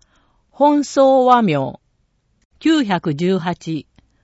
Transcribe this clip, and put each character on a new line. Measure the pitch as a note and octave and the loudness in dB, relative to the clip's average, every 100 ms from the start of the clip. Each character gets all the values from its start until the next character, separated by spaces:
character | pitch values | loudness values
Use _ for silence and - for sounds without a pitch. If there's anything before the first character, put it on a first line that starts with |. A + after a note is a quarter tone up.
| _ _ _ _ _ | _ _ _ _ _
本 | - C#4+ D4 | -2 2 2
草 | C#4 - | 0 2
和 | C4+ C4+ B3+ B3 | 2 4 4 2
名、 | G#3+ C#3+ C3+ - _ _ _ _ _ _ _ _ | 2 -2 -4 -10 _ _ _ _ _ _ _ _
九 | D4+ D#4+ | -2 0
百 | A3 F3+ E3+ | 0 -2 -4
十 | C#3+ F3 F#3+ | -4 -2 -2
八、 | F3 F3 - D#3 - _ _ _ | -4 -8 -8 -10 -12 _ _ _